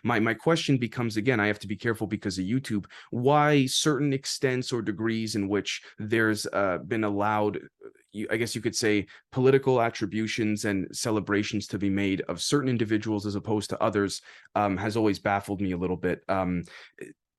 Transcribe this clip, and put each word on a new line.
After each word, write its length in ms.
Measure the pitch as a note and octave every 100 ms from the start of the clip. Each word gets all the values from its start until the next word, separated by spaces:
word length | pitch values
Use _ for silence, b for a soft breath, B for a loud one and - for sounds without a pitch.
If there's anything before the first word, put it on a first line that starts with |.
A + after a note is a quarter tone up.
my, 160 | A#2 A#2
my 140 | A2+
question 440 | A2+ E3 E3 D#3 C3+
becomes, 380 | A2+ - A#2 G#2+
again, 240 | A2+ A#2
I 80 | G#2
have 120 | G#2
to 80 | G#2
be 100 | G#2+
careful 300 | A#2+ G#2+ G#2
because 300 | G#2 G2+ F#2
of 60 | F#2
YouTube, 400 | B2+ C#3+ G#2+ - B B
why 560 | A#2+ B2+ D3 D3 D3 B2+
certain 440 | - D#3 C3+ D3
extents 640 | C3+ - - C3+ B2+ B2+
or 80 | B2
degrees 540 | G#2+ G#2+ A2+ A2+ A2 G#2+
in 120 | G2
which 340 | G2+ - - B -
there's, 480 | G#2+ A2+ A2 G#2 -
uh, 320 | - G2 F2
been 240 | D#2 A2+
allowed, 560 | G#2+ G2+ G#2 G#2+ G#2 F2+ - _ A1 _ _
you, 140 | G#2 G#2+
I 60 | A2+
guess 180 | A2+ A#2
you 60 |
could 140 | A2 -
say, 300 | A2 G#2 F#2+ B _
political 520 | - C3 C3+ C3+ B2+
attributions 800 | A2+ - G#2 G#2+ A2 - G#2+ G#2+ A2
and 220 | G2 - -
celebrations 720 | - G#2+ F#2 G2+ G#2 G#2 -
to 100 | G2+
be 140 | G2+
made 300 | G2 G2 F#2+
of 200 | - F2
certain 280 | - C#3+ C3
individuals 580 | A#2+ A2 A2 A2 G#2 G2+
as 80 | G2+
opposed 340 | - G#2+ -
to 140 | -
others, 400 | A2+ G2+ G2 - B B B G2+
um, 220 | G#2 F#2
has 200 | G#2+ A2+
always 220 | A2 F#2+
baffled 420 | G#2 G2+ G2+ G2
me 120 | G2
a 40 | F2+
little 180 | F2+ F2+
bit, 260 | F2+ - -
um, 360 | F#2+ F2+ F2 E2 B B - - - _